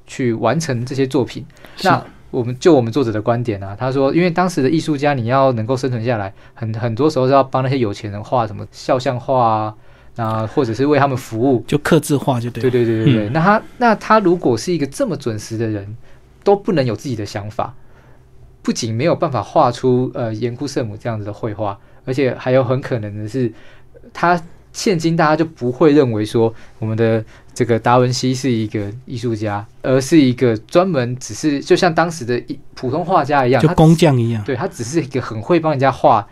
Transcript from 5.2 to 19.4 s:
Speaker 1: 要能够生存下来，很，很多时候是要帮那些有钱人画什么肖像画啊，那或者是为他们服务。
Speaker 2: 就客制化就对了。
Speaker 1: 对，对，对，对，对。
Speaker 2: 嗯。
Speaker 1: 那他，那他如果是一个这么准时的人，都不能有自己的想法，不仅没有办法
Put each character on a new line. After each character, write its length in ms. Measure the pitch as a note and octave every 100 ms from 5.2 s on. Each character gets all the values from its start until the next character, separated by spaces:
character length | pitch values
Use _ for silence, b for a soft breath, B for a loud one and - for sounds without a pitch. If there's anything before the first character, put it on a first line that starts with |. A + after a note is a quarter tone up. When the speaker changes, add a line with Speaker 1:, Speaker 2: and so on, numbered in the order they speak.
| A2+
Speaker 1:
要 260 | C3+ C3+
能 120 | A#2+
够 120 | G#2+ B2+
生 120 | C#3
存 160 | B2
下 140 | A2+ A2+
来， 140 | F#2+ b b
很， 180 | - A2+
很 180 | A2 A#2+
多 140 | A2+ D3+
时 100 | C3
候 80 | B2+
是 60 |
要 120 | C3+
帮 180 | C3 C3
那 60 | C3
些 100 | C3+
有 160 | A2
钱 160 | G2+ G#2+
人 120 | G2+
画 240 | G2+ C3 G#2+
什 100 | G2+
么 100 | G#2
肖 260 | - - C3+
像 200 | C3+ B2
画 280 | - C3 A2+
啊， 280 | A2 G#2+ b b b b -
那 300 | A2 A2 A2
或 160 | -
者 100 | B2+
是 100 | G2+
为 140 | C#3+ C#3+
他 80 | C#3
们 100 | C3
服 360 | - A2 C3
务。 100 | B2 -
Speaker 2:
就 100 | D3
客 220 | - D#3+
制 160 | - C#3
化 240 | - B2
就 100 | A#2+
对 140 | A2+
了。 60 | B2+
Speaker 1:
对， 140 | A#2+
对， 120 | A2+ A2+
对， 80 |
对， 100 | C3
对。 140 | A2+ G#2
Speaker 2:
嗯。 40 |
Speaker 1:
那 80 | D3+
他， 220 | F3+ G#3+ - -
那 160 | A#3+
他 240 | G#3 - A3
如 180 | F#3+ F3
果 220 | D#3+ A#2
是 140 | -
一 60 | E3+
个 60 | C3+
这 200 | - C4
么 100 | C#3+
准 220 | A#2 G#2+
时 180 | - A2
的 120 | A2+
人， 280 | G#2+ G2 A2+ b b b b
都 140 | - G3+
不 160 | G#3+
能 120 | E3
有 100 | B2+
自 140 | G#2 D3
己 60 | A2+
的 80 |
想 260 | G2+ G#2 G#2
法， 240 | - - b b b b b b - - -
不 100 | -
仅 220 | - A2+
没 100 | A2+
有 100 | D#3+
办 160 | - E3
法 120 | B2